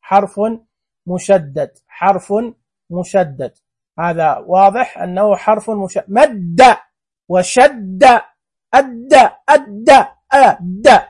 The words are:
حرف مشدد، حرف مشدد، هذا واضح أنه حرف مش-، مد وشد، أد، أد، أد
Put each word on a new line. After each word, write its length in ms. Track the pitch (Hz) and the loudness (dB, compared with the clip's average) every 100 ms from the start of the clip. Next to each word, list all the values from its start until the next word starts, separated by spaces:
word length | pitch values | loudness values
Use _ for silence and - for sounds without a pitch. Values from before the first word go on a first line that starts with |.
حرف 400 | - 196 202 202 214 226 _ _ _ _ - | 0 -2 -2 -6 -6 -6 _ _ _ _ -10
مشدد، 720 | 180 - 196 147 139 139 _ _ | -10 0 -2 -2 -10 -10 _ _
حرف 460 | - 180 190 - 202 233 - _ _ _ | -6 -4 -4 -4 -6 -6 -14 _ _ _
مشدد، 640 | 175 180 196 170 135 127 _ _ _ _ - | -12 -4 -4 -4 -8 -14 _ _ _ _ -10
هذا 380 | 170 165 156 131 | -8 -4 -4 -4
واضح 640 | - 185 196 214 262 - | -4 2 2 2 -6 -8
أنه 380 | 180 180 208 190 | -10 -4 -2 -2
حرف 340 | - 214 - | -2 -4 -4
مش-، 340 | 214 190 - - | -8 -6 -8 -4
مد 540 | 208 302 220 175 170 254 208 _ _ _ _ _ | -2 -2 -2 -8 2 2 2 _ _ _ _ _
وشد، 760 | 185 180 254 285 262 190 185 262 233 - _ _ _ _ | -4 -2 0 0 0 -14 2 4 4 -2 _ _ _ _
أد، 400 | 262 269 233 254 277 233 - - | 0 0 -10 2 4 4 0 0
أد، 420 | 294 277 202 226 269 - _ _ | 0 0 -4 4 4 4 _ _
أد 560 | 277 247 - 175 190 254 214 | 2 2 -2 -8 -2 4 4